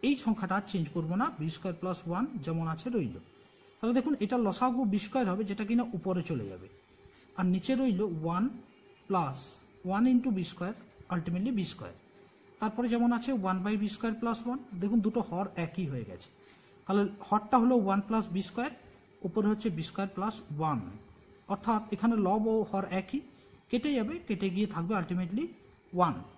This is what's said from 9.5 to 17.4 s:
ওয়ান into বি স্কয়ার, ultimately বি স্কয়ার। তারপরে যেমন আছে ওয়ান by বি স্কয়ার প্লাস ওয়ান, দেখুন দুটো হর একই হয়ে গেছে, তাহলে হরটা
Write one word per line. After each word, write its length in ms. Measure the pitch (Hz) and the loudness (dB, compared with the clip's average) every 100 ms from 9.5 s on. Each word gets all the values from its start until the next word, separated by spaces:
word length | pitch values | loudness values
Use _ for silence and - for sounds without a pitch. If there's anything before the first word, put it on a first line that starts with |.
| - - - 180 | -16 -20 -12 -4
ওয়ান 160 | 196 247 | 2 6
into 160 | 247 254 190 | 6 4 -2
বি 60 | 170 | -2
স্কয়ার, 240 | - 175 220 - - - 175 | -6 -6 -8 -14 -20 -4 -4
ultimately 360 | 165 175 220 233 | -2 -2 0 -2
বি 60 | 175 | -2
স্কয়ার। 220 | - 92 - - - - - - - | -6 -12 -14 -20 -20 -20 -20 -20 -6
তারপরে 260 | 214 214 240 | -6 -2 0
যেমন 160 | 233 240 240 | 2 2 2
আছে 140 | 233 262 | 0 0
ওয়ান 140 | 185 185 190 | 0 0 0
by 100 | 214 | 0
বি 80 | 208 - | 0 -2
স্কয়ার 180 | 233 226 | -4 -2
প্লাস 160 | 233 226 233 | -2 -2 -4
ওয়ান, 140 | 254 - 180 | -6 -6 -4
দেখুন 180 | 196 233 202 | 2 4 4
দুটো 140 | 226 - | 0 -2
হর 160 | 175 196 - 165 | -2 -4 -4 -4
একই 200 | - 175 | -2 -4
হয়ে 140 | 131 104 | -4 -6
গেছে, 200 | 87 - - - - - - - | -12 -16 -20 -20 -20 -20 -20 0
তাহলে 180 | 196 196 - - | 2 2 -2 0
হরটা 280 | 202 | 0